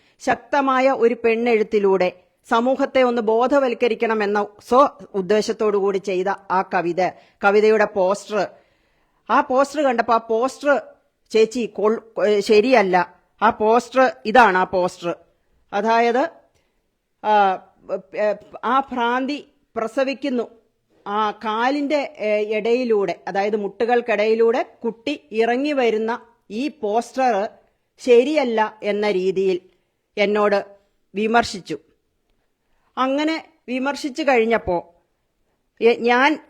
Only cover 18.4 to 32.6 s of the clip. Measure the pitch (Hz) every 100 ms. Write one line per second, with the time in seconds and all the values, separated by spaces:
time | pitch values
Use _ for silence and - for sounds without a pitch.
18.4 | - - 220 269 269 247 233 254 269 294
19.4 | - _ _ 226 220 277 269 262 285 247
20.4 | - _ _ _ _ _ 202 208 214 202
21.4 | 220 214 247 294 277 294 254 - 208 214
22.4 | 214 214 220 247 240 214 185 170 185 196
23.4 | 208 214 196 - 233 247 233 208 214 226
24.4 | 226 254 359 _ 226 220 285 294 - 220
25.4 | 226 247 294 277 233 220 220 240 - _
26.4 | - 214 294 - 208 226 233 262 254 196
27.4 | 220 - _ _ _ _ 254 240 277 311
28.4 | 247 220 214 - 208 202 208 185 185 185
29.4 | 190 180 - _ _ _ _ - 202 208
30.4 | 208 202 - - _ _ _ 190 214 233
31.4 | 233 190 - 151 _ _ _ _ _ _
32.4 | _ _